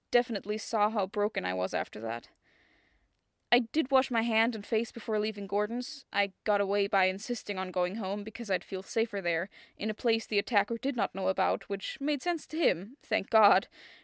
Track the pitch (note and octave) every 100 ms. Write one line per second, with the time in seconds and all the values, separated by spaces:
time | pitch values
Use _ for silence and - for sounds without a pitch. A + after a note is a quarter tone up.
0 | _ A#3+ A#3+ A3 G3+ G#3+ - A3 G#3 A3
1 | G3 G#3 G#3 G3 F3+ F#3 F#3 E3+ - G#3+
2 | A2+ A#2 - _ _ _ _ _ _ _
3 | _ _ _ _ _ B3 A3+ D4+ C4 C4
4 | C4 A#3 A#3 A3 A#3 A3 - A3 A#3 A3+
5 | - G#3+ G#3+ G3+ G3 G3+ G#3 A#3+ - -
6 | - G3+ G3+ - - G#3 G3 G3+ G3+ G3
7 | F#3 F#3+ - A#3+ - F#3+ F#3 F3+ F3+ A3
8 | F#3+ G#3 G3+ - G3 F3+ - F#3+ - A3+
9 | A3+ G3+ F3 E3 G3 - - - G#3+ G#3+
10 | A#3+ A3+ - G3+ - G#3+ G3+ A#3 C#4 A#3+
11 | F#3+ F#3+ F#3 F#3+ F3+ G3 - G3 - -
12 | C#4+ C#4+ F4 E4+ - D#4+ C#4+ E3 G3+ C4+
13 | - G3 - A3 G#3 F#3+ - - - -